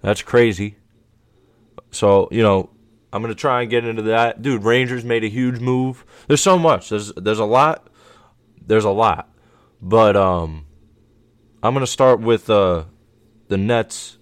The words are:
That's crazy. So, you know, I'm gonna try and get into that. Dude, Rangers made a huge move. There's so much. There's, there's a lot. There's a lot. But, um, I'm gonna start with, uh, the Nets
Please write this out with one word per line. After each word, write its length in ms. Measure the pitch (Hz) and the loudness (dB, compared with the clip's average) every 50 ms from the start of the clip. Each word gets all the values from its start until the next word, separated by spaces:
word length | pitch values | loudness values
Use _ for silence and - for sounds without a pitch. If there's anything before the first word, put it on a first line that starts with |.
| - | -2
That's 180 | 98 107 - | -2 -4 -4
crazy. 540 | - - - 120 120 117 101 90 101 104 104 _ _ _ _ _ _ _ _ _ _ _ _ _ _ _ _ _ _ _ _ - _ _ | -4 0 2 2 4 4 2 -2 -8 -10 -10 _ _ _ _ _ _ _ _ _ _ _ _ _ _ _ _ _ _ _ _ -20 _ _
So, 380 | - - - 101 101 98 95 - | -8 -2 2 4 4 4 2 2
you 140 | - 110 113 | 0 0 2
know, 260 | 104 98 95 92 - _ _ _ _ _ _ _ _ | 2 2 2 0 -4 _ _ _ _ _ _ _ _
I'm 120 | - 104 113 | -10 -10 -8
gonna 100 | 117 110 | -8 -10
try 280 | - - 143 127 123 120 | -6 -4 -2 -2 -2 -2
and 60 | 113 | 0
get 140 | 117 120 117 | -2 -2 -2
into 200 | 117 113 113 107 | -2 -8 -6 -4
that. 400 | 110 110 113 117 117 - - 113 | 0 0 2 2 0 -2 -6 -4
Dude, 200 | 143 135 113 101 | -4 -4 -2 0
Rangers 400 | 110 117 127 127 123 127 123 113 | 0 0 2 0 -2 -6 -8 -6
made 200 | 120 117 117 110 | -4 -4 -2 -2
a 40 | 110 | -4
huge 320 | 104 123 127 123 123 117 | -4 -4 -4 -4 -4 -4
move. 460 | 120 127 127 127 131 131 127 - _ _ _ - - - | -4 -2 -2 -2 -2 -4 -6 -10 _ _ _ -20 -2 0
There's 160 | 143 147 - | 0 2 4
so 160 | 196 185 180 | 2 2 4
much. 300 | 165 160 139 98 - - | 4 2 0 0 -2 -6
There's, 220 | 107 104 104 104 - | -8 -8 -8 -8 -14
there's 260 | - 92 107 110 107 | -6 -4 -4 -2 -2
a 60 | 113 | -2
lot. 440 | 104 113 127 143 156 160 - _ _ _ _ _ _ _ _ _ _ _ _ _ _ _ _ - | 0 2 2 2 2 0 -4 _ _ _ _ _ _ _ _ _ _ _ _ _ _ _ _ -4
There's 220 | - 110 110 104 | 0 0 0 2
a 60 | 104 | 0
lot. 420 | 98 104 113 110 87 82 - _ _ _ _ _ _ _ _ _ _ _ | 0 2 2 0 0 -2 -6 _ _ _ _ _ _ _ _ _ _ _
But, 340 | - 90 104 113 110 104 101 | -6 0 2 4 4 6 4
um, 520 | 101 98 92 90 87 85 78 78 78 76 - _ _ _ _ _ _ _ _ _ _ _ _ _ _ _ _ _ _ - | 4 2 2 0 -2 -4 -8 -10 -14 -18 -20 _ _ _ _ _ _ _ _ _ _ _ _ _ _ _ _ _ _ -4
I'm 100 | 110 127 | -2 -2
gonna 140 | 139 131 123 | -2 -4 -4
start 320 | - - 135 131 127 104 | -2 2 4 4 4 4
with, 280 | 113 113 117 107 - - | 2 0 0 0 0 0
uh, 360 | 110 104 98 92 87 82 80 90 _ _ _ _ _ _ _ _ _ _ _ _ | 2 2 2 2 0 -2 -6 -10 _ _ _ _ _ _ _ _ _ _ _ _
the 100 | 101 95 | -4 -4
Nets 600 | 98 107 120 117 107 - - - - - - _ | -2 0 0 -2 -2 -4 -10 -18 -18 -20 -20 _